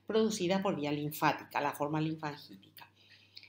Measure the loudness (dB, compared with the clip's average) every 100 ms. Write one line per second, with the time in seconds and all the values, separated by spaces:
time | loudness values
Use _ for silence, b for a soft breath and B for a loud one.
0 | 0 2 2 2 2 2 2 0 0 -2
1 | -2 2 2 2 -2 -2 0 0 -2 0
2 | 0 -2 -6 -8 -14 -20 -20 -20 -20 B
3 | B B B B